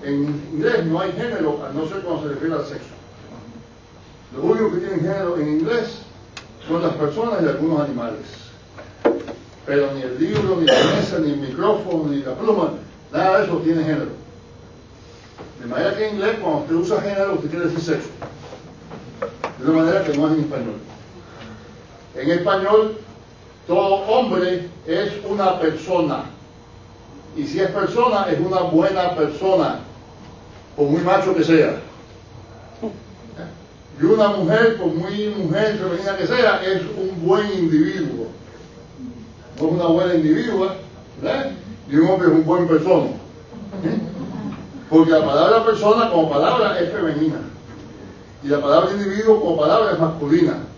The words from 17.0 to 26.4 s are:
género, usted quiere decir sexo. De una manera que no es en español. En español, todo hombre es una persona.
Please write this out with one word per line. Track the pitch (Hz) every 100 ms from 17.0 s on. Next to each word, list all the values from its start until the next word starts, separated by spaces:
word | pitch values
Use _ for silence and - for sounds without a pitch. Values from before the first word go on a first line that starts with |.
género, | 202 196 196
usted | 165 151
quiere | 165 165
decir | 160
sexo. | 165 147 - - - - - - - - - - - - - - - -
De | 135
una | 160
manera | 165 190
que | 156 143
no | 151
es |
en | 156
español. | 139 131 113 104 - - - - - - - - - - - - -
En | 127 139
español, | 175 190 196 196 214 220 220 - - - - - - -
todo | 180 190 196 208
hombre | 247 214 185 180 180 - - -
es | 196 202 - 202
una | 202 185 180
persona. | 160 151 180 175 147 135 - -